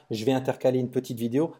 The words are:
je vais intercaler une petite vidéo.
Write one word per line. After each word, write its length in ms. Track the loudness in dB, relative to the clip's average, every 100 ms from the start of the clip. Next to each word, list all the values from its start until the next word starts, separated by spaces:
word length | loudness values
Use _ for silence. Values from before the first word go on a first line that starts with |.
| -8
je 160 | -2 2
vais 60 |
intercaler 480 | 2 2 0 2 2
une 100 | 0
petite 300 | -4 -6 -4
vidéo. 340 | -2 0 0 -4